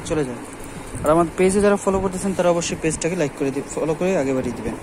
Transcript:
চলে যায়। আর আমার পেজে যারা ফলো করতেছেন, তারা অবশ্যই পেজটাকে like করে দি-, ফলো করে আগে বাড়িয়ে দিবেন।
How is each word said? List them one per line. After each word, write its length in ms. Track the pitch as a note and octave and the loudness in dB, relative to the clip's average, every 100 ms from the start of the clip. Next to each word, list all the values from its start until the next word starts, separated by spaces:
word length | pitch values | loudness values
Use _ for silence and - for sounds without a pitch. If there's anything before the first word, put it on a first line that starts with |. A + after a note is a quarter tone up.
| D3+ | -2
চলে 180 | D#3 C3 | -2 -2
যায়। 160 | A#2 - - - - - - | -6 -12 -12 -12 -12 -12 -2
আর 60 | C#3 | 4
আমার 160 | E3 E3 - | 4 4 4
পেজে 240 | F#3+ G3 | 4 6
যারা 140 | G3+ G3+ | 4 4
ফলো 220 | - F#3+ | 2 0
করতেছেন, 320 | F#3+ F#3 G3 | 0 -2 -2
তারা 160 | F3+ F3 | 2 2
অবশ্যই 260 | E3+ E3+ E3+ | 2 0 -2
পেজটাকে 340 | E3 D3 D#3+ F3+ | -2 -2 -2 0
like 160 | C#3+ - | -2 0
করে 120 | C#3 | -2
দি-, 180 | C3+ C3+ - | -2 -6 -4
ফলো 180 | D3+ | -2
করে 240 | D#3 F3+ F3+ | 0 0 2
আগে 160 | C3+ | 2
বাড়িয়ে 220 | C3 A#2+ A2 | 0 -2 -4
দিবেন। 200 | A2+ G#2 | -6 -8